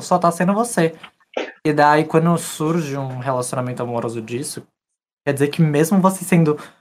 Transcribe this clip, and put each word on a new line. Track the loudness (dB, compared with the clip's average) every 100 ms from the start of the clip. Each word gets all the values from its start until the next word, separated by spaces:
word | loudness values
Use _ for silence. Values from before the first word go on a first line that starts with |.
só | 0 2
tá | 2
sendo | 2 0
você. | 0 -2 0 -2 -2 -18 _ _ -10 -10 -6 -2
E |
daí, | 4 4 4
quando | 2 2 2 2
surge | -2 -4 -2 -2 -4 -6
um | -8 -6
relacionamento | -4 -4 -4 -4 -6 -6
amoroso | -6 -4 -4 -6
disso, | -8 -8 -8 -12 -18 _ _ _ _ _ -4
quer |
dizer | 0 0
que | 2
mesmo | 2 4 2 4
você | 2 0
sendo | 2 4 4 0 -6 _